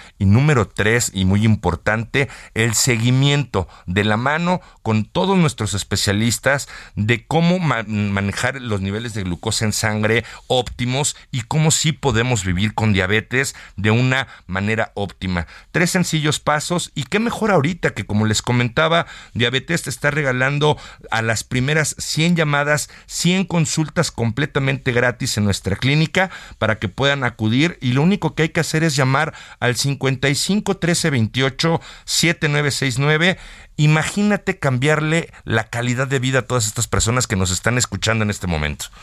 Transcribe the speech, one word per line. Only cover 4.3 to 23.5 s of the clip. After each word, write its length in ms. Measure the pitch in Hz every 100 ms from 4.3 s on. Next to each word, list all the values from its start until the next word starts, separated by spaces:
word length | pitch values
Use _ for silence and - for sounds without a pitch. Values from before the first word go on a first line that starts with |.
| 156 175 180 - -
con 240 | 113 110
todos 320 | 107 170 185 190
nuestros 380 | 156 - 107
especialistas 920 | 101 - 101 - 101 117 - 131 139 - - -
de 320 | - 104 117 -
cómo 320 | 151 170 180
ma-, 240 | 160 113
manejar 760 | 104 104 104 98 98 - 123 135
los 220 | 123 101
niveles 320 | 98 104 120
de 80 | 104
glucosa 440 | 92 85 110 -
en 80 | 107
sangre 520 | - 110 107 107 117 - - -
óptimos 680 | 127 - - 123 131 147 - -
y 120 | 131
cómo 280 | 107 151 156
sí 220 | - 160
podemos 520 | 135 139 113 123 117
vivir 300 | 92 90 107
con 180 | 104 110
diabetes 640 | 95 92 107 - 127 135 - -
de 160 | - 104
una 360 | 113 127 131 127 - -
manera 440 | 92 101 110 110
óptima. 500 | - 98 - 95 90 82 - -
Tres 200 | 151 175
sencillos 480 | 185 170 160 147 -
pasos, 520 | - 151 - 180 -
y 80 | -
qué 160 | 131 208
mejor 320 | 233 - 220
ahorita 400 | 180 139 180 147
que, 160 | - 98
como 180 | 104
les 160 | 107 107
comentaba, 640 | - 123 120 117 160 165 - - -
Diabetes 480 | - 120 131 131 170
te 80 | -
está 180 | - 143
regalando 680 | 143 139 127 131 143 151 143 - - -
a 100 | 110
las 220 | 113 110
primeras 520 | - 127 131 156 143 -
cien 360 | - - 170
llamadas, 540 | 170 151 143 147 147 - -
cien 400 | - - 165 185
consultas 640 | 196